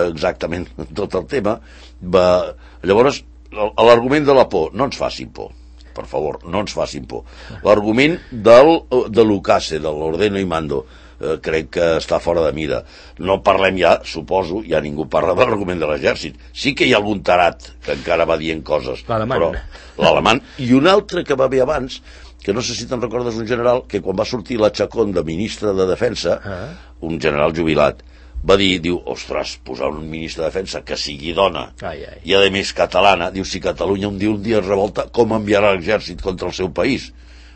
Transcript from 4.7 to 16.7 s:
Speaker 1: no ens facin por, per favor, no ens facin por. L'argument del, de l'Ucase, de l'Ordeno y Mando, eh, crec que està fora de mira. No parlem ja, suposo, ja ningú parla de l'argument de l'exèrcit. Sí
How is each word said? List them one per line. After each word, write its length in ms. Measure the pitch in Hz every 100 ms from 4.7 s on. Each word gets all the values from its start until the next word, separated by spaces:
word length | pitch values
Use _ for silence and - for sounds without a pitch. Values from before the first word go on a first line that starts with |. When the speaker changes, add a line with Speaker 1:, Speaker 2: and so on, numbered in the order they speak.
Speaker 1:
no 140 | 98 135
ens 80 | 92
facin 400 | 65 - 62 53
por, 160 | 50 - - - -
per 140 | - 53
favor, 320 | 69 73 65 87
no 160 | 92
ens 80 | 98
facin 320 | - 76 73 60
por. 200 | 60 - - - 107
L'argument 600 | 95 104 104 113 147 175 -
del, 460 | 123 104 117 151 165 - 127 113
de 120 | 110 110
l'Ucase, 580 | 101 - 101 - 80
de 80 | 78
l'Ordeno 480 | 76 80 82 104 98
y 60 | 95
Mando, 380 | 82 78 71 - - - -
eh, 220 | 76 78
crec 300 | 82 80 73
que 120 | 90 85 82
està 220 | - 80
fora 220 | - 85
de 80 | 78
mira. 300 | 69 76 64 - - - -
No 180 | 90 98
parlem 360 | - 95 95 95
ja, 140 | 85 101
suposo, 560 | - 85 69 92 87 98 104
ja 140 | 78
ningú 220 | 73 73 76
parla 240 | 80 82
de 120 | 90 123
l'argument 340 | 110 95 87
de 80 | 76
l'exèrcit. 480 | 73 - - 80 - -
Sí 220 | - 127